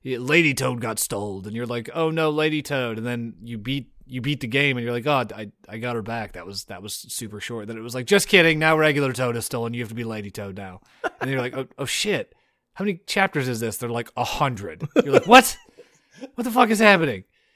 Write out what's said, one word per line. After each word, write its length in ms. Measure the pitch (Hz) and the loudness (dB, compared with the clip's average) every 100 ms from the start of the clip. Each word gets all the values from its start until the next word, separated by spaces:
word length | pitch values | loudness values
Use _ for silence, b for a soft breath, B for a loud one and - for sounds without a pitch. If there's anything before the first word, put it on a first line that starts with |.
yeah, 140 | 127 123 | -8 -6
Lady 360 | 127 165 156 | 2 4 4
Toad 280 | 127 127 123 | 2 -2 -4
got 180 | 113 110 | -6 -6
stoled," 480 | - 104 104 98 95 | -6 -4 -6 -8 -8
and 80 | 226 | -8
you're 100 | 240 | -6
like, 240 | 233 160 | -6 -6
"Oh 160 | 165 160 | -4 -2
no, 200 | 160 156 | 0 0
Lady 300 | 151 156 151 | 0 0 -2
Toad," 360 | 147 139 120 110 | -2 -4 -2 -4
and 100 | 120 | -6
then 280 | 120 117 - | -6 -8 -12
you 160 | 117 113 | -12 -10
beat, 360 | 113 139 - - - | -6 -6 -6 -18 -14
you 140 | 127 | -8
beat 220 | 127 147 | -4 -4
the 60 | 117 | -2
game, 280 | 135 143 123 | 2 2 2
and 80 | |
you're 100 | 117 | -2
like, 140 | 120 135 | -2 0
"Oh, 160 | 139 107 | 0 0
I, 180 | 107 104 - - | -6 -14 -16 -16
I 80 | 110 | -8
got 180 | 123 117 | -6 -6
her 60 | |
back. 320 | 101 117 104 | -6 -8 -8
That 120 | 90 87 | -12 -12
was, 200 | 98 - | -14 -12
that 160 | 92 | -14
was 100 | 104 | -12
super 460 | - - - 110 104 | -12 -10 -12 -10 -12
short." 280 | - 120 107 | -10 -10 -10
Then 100 | 113 | -10
it 40 | |
was 140 | 120 127 | -8 -8
like, 100 | 120 | 2
"Just 200 | 202 - | 2 6
kidding. 320 | 190 165 156 | 6 6 4
Now 180 | 160 156 | 4 4
regular 360 | 156 143 135 | 4 4 0
Toad 240 | 123 127 117 | 0 -2 -2
is 80 | - | -4
stolen. 280 | 120 117 | -4 -4
You 80 | 120 | -6
have 60 | 110 | -8
to 60 | 113 | -6
be 80 | |
Lady 280 | 113 107 101 | -6 -6 -8
Toad 260 | 107 101 98 | -10 -10 -10
now." 240 | 95 92 B B - - | -14 -16 B B -10 -6
And 100 | - | -4
you're 80 | 131 | -4
like, 160 | 123 135 | -4 -6
"Oh, 120 | 131 - | -10 -8
oh 80 | 139 | -6
shit. 500 | - 208 156 - _ _ _ _ | -2 -2 -2 -4 _ _ _ _
How 100 | - | -6
many 160 | 202 175 - | -4 -4 -4
chapters 400 | 202 196 147 127 | 0 2 2 -2
is 140 | 113 | -2
this?" 160 | 113 - | -4 -4
They're 100 | 120 | -6
like, 220 | 117 117 - | -6 -6 -6
"A 80 | - | -4
hundred." 600 | - 143 110 101 - 151 - | 0 -2 -2 -8 -10 0 0
You're 120 | 143 | 4
like, 140 | 139 180 | 2 10
"What? 300 | 254 - - _ B B B B B 269 - | 10 10 0 _ B B B B B -14 -8
What 80 | |
the 80 | 240 | -2
fuck 200 | 240 233 | 4 4
is 80 | 214 | 6
happening?" 440 | 214 185 156 95 - _ _ | 6 6 4 -2 -10 _ _